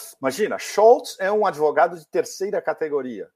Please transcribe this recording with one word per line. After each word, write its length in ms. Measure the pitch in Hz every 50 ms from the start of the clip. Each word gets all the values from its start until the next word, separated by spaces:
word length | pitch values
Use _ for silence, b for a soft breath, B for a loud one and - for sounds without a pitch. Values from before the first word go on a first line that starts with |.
| B B B _
Imagina, 380 | - 135 131 190 214 170 104 95
Scholz 580 | - - - - 208 226 247 302 - - - -
é 120 | 190 190
um 140 | 208 214 208
advogado 540 | 185 156 143 151 151 135 143 160 175 180 170
de 80 | 156
terceira 560 | _ - 180 156 - - - 190 208 202 175
categoria 640 | - - 151 - 160 156 143 143 131 127 117 98 85 - _